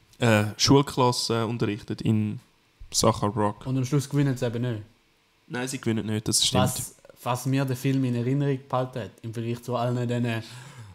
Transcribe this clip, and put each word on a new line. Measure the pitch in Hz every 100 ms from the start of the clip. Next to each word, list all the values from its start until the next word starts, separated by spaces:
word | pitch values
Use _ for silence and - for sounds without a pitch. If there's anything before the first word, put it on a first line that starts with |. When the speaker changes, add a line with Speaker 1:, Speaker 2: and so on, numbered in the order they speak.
| _ - 120 107 107
Speaker 1:
Äh, | 104
Schulklasse | - 135 139 - 123 120 - 117 110
unterrichtet | 117 110 104 - 110
in | - 107 107 113 - _ _ _ -
Sachen | - 113 107 104
Rock. | 107 104 104 131
Speaker 2:
Und | 131
am |
Schluss | 127 147 135
gewinnen | 143 139 123
sie | 123
eben | 117
nicht. | 123 107 101 _ _ _ _ _ _
Speaker 1:
Nein, | 123 127
sie | 135
gewinnen | 117 110 107
nicht, | 107 -
das | 107
stimmt. | - 127
Speaker 2:
Was, | 131 - - - - -
was | 123 127 139
mir | 135
der | 135 127
Film | 139 135
in | 131
Erinnerung | 120 120 139 143 131 -
behalten | 127 127 131
hat, | 95 -
im | 117
Vergleich | 113 113 120
zu | - 120
allen | 123 123 120
diesen, | 120 120 113 - - - - -